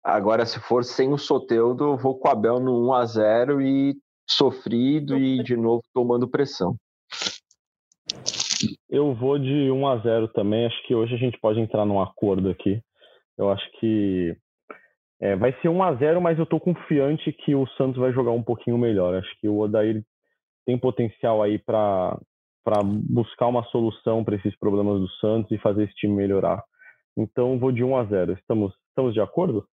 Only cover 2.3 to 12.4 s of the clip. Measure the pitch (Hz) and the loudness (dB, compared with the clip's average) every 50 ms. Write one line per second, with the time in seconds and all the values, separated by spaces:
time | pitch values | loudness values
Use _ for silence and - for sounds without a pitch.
2.3 | 131 110 107 113 120 127 127 131 123 120 120 127 131 123 123 113 107 110 107 107 | 2 4 2 2 2 2 0 0 0 2 2 2 2 2 0 0 0 2 4 4
3.3 | 110 117 123 139 143 139 135 135 135 135 139 139 139 - _ _ _ _ _ - | 4 4 2 2 0 0 2 2 2 2 2 0 -2 -4 _ _ _ _ _ -4
4.3 | - - 147 127 - - - - 117 117 123 135 147 156 143 139 135 135 135 131 | 2 4 4 2 2 -2 -6 -2 0 2 2 2 2 0 0 -2 0 0 2 2
5.3 | 131 127 113 120 123 117 113 113 117 117 - _ _ 127 123 120 120 120 123 123 | 0 0 0 -2 -2 0 2 2 2 0 -2 _ _ -2 2 2 2 0 0 -2
6.3 | - - 143 - - - 95 87 117 110 _ _ _ _ _ _ - - - - | 0 -2 -2 -2 -2 -4 -2 -2 -2 -4 _ _ _ _ _ _ -12 -8 -8 -8
7.3 | - - _ _ _ _ _ _ _ _ _ _ _ _ _ - - - - - | -8 -10 _ _ _ _ _ _ _ _ _ _ _ _ _ -14 -14 -8 -8 -8
8.3 | - - - - - - - 110 - _ _ _ - 135 147 147 131 110 123 135 | -6 -6 -4 -4 -2 -2 -2 -4 -6 _ _ _ 0 0 0 0 -2 -2 0 0
9.3 | 143 147 135 131 139 147 139 135 131 135 139 139 127 113 104 117 113 117 110 110 | 0 0 0 0 0 0 0 0 0 0 0 0 0 0 0 0 2 2 0 0
10.3 | - 117 101 101 107 113 117 117 - - - - 127 113 113 117 123 117 127 127 | -2 -2 0 2 2 2 0 0 -2 -6 -4 -2 0 0 0 0 -2 -2 -2 -2
11.3 | 113 - - 110 107 117 113 107 - 110 104 104 101 98 92 87 - - 113 101 | -4 0 0 0 2 0 -2 0 0 0 0 2 0 0 -2 -2 -4 -2 0 0
12.3 | 95 95 | 0 2